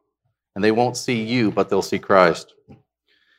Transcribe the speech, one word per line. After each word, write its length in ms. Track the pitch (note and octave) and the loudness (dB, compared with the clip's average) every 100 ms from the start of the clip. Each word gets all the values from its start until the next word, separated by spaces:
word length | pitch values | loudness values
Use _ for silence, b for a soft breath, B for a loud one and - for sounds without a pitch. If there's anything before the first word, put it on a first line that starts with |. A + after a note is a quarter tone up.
| _ _ _ _ _ G2 | _ _ _ _ _ -2
and 80 | |
they 80 | G#2+ | 0
won't 260 | A2 A#2+ A#2+ | 2 -2 -4
see 240 | - A#2 | -6 -4
you, 300 | A2 B2 G#2+ | -2 -2 0
but 180 | F#2+ F#2+ | 0 -2
they'll 140 | G2 | -2
see 160 | - F#2+ | -2 -6
Christ. 560 | - G2 F2 D2+ - _ _ - _ _ _ _ _ | 2 4 4 2 -10 _ _ -20 _ _ _ _ _